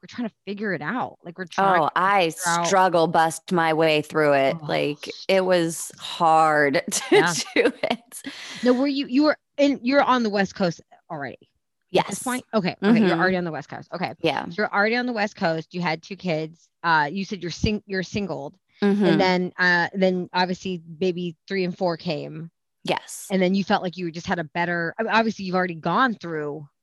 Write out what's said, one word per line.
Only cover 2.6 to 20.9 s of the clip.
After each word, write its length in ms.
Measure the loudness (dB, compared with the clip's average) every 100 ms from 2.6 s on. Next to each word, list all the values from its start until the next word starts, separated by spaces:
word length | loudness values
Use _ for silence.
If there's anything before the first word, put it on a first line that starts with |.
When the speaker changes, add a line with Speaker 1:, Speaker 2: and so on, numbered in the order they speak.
| 2
Speaker 2:
struggle 400 | 4 4 4 4
bust 440 | 4 2 0 -2
my 220 | 0 2
way 280 | 2 4 2
through 320 | 0 2 4
it. 240 | 4 4 0
Speaker 1:
Oh. 40 | -4
Speaker 2:
Like, 440 | -2 -2 -4 -12 -14 0
it 160 | 2 4
was 460 | 2 2 -4 -10 -12
hard 840 | -14 0 4 6 6 4 4 2 -2
<laughs> 60 |
to 120 | -6 4
Speaker 1:
Yeah. 220 | 4 4 0 -4
Speaker 2:
do 180 | 0 0 0
it. 400 | -4 -4 _ -18 -16 -16 -16 -2
Speaker 1:
No, 80 | 2
were 140 | 2 2
you, 180 | -2 0
you 160 | 2
were 140 | 2 2 _ 2
in, 220 | 2 2
you're 180 | 2 2
on 220 | 4 2
the 60 | 2
West 260 | 0 -2 0
Coast 240 | -2 -2 -12 -20 _
already? 260 | -10 -10 -12 _ _ _ _ _
At 140 | -2 -2
this 120 | -6
Speaker 2:
Yes. 40 |
Speaker 1:
point? 220 | -6 -6 -4
Okay. 220 | -2 -2 -2
Okay. 180 | 4 4
You're 100 | 4
Speaker 2:
Mm-hmm. 100 | 4
Speaker 1:
already 160 | 2 0
on 60 |
the 80 | -4
West 160 | -8 -10
Coast. 200 | -16 -12
Okay. 200 | -8 -8 -4
Speaker 2:
Yeah. 240 | -2 -2 -6
Speaker 1:
So 100 | -6
you're 140 | -4
already 220 | 0 0 -2
on 100 | -4
the 80 |
West 220 | -4 -6 -2
Coast. 380 | -4 -4 -6
You 80 | -6
had 200 | -4 -6
two 140 | -8 -10
kids. 520 | -4 -4 -6 -12 _ _
Uh, 260 | 2 2 2
you 140 | -2 -8
said 160 | -8
you're 80 | -10
sing-, 320 | -4 -2 -2 -4
you're 160 | -6
singled. 540 | -4 -6 -6 -8 -10 -16 _ _
Speaker 2:
Mm-hmm. 240 | 0 4 4
Speaker 1:
And 160 | 4
then, 300 | 4 2 -2 0
uh, 300 | 2 4 2
then 360 | 2 2 2 -2
obviously 440 | -2 0 -2 -6 -8
baby 580 | -10